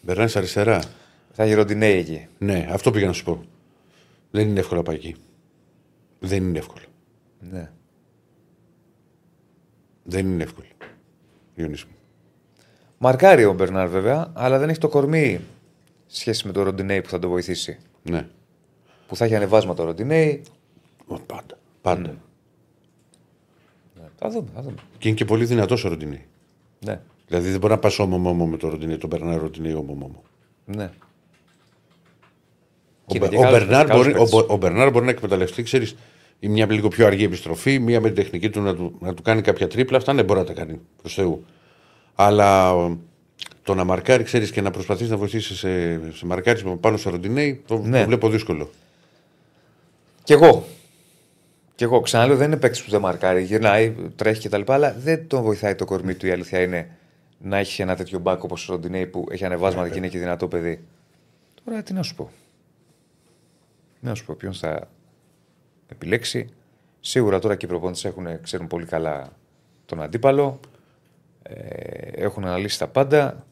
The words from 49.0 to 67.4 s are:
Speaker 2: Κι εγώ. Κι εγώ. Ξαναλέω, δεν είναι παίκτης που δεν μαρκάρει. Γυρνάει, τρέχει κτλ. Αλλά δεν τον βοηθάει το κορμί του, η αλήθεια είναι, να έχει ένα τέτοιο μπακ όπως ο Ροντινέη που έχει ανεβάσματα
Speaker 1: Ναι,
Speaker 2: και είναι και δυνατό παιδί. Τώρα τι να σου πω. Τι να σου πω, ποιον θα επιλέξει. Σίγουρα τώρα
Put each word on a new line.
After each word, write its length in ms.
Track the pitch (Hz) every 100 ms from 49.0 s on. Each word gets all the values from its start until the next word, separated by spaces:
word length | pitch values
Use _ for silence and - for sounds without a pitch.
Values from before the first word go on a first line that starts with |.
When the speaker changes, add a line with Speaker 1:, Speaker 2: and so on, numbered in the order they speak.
| _ _ _ _ _ _ _ _ _ _ _ _
Speaker 2:
Κι 100 | -
εγώ. 320 | 147 160 117 - - _ _ _ _ _ _ _ _ _ -
Κι 80 |
εγώ. 180 | 120 123
Ξαναλέω, 340 | 120 117 123 139
δεν 120 | 147
είναι 100 | 156
παίκτης 260 | 131 117
που 60 | -
δεν 100 | 107
μαρκάρει. 420 | 95 85 92 92
Γυρνάει, 520 | 92 107 110 104 113 113 82 -
τρέχει 320 | 107 110 104
κτλ. 240 | 101 101
Αλλά 220 | 135 147
δεν 340 | 107 139 160 160
τον 140 | 135
βοηθάει 320 | 110 101 104 92
το 100 | 95
κορμί 300 | 95 90 90
του, 120 | 95
η 40 |
αλήθεια 300 | 90 87 92
είναι, 280 | 90 87 82 - _ _ _ _
να 180 | 95 98
έχει 240 | 98 -
ένα 140 | 92 90
τέτοιο 240 | 90 95
μπακ 240 | 90 92
όπως 260 | 90 87 -
ο 20 |
Ροντινέη 340 | 90 85 92 90
που 180 | 90 -
έχει 140 | 92 95
ανεβάσματα 400 | 87 95 90 87
Speaker 1:
Ναι, 40 |
Speaker 2:
και 40 | 92
είναι 100 | 90
και 120 | 87
δυνατό 280 | 87 87 90
παιδί. 360 | 87 85 80 - _ _ _ _ _ _ _
Τώρα 200 | - 220
τι 100 | 208
να 100 | 190
σου 120 | - -
πω. 140 | - _ _ _ _ _ _ _ _ _ _ _ _ _ _ _ _ _
Τι 60 | 127
να 100 | 110
σου 100 | -
πω, 80 | 78
ποιον 160 | 95
θα 340 | 90 82 78 82 _ _ _ _ _ _ _ _ _ _
επιλέξει. 640 | - 80 113 - 123 113 _ _ _ _ _
Σίγουρα 400 | - 135 110
τώρα 160 | 95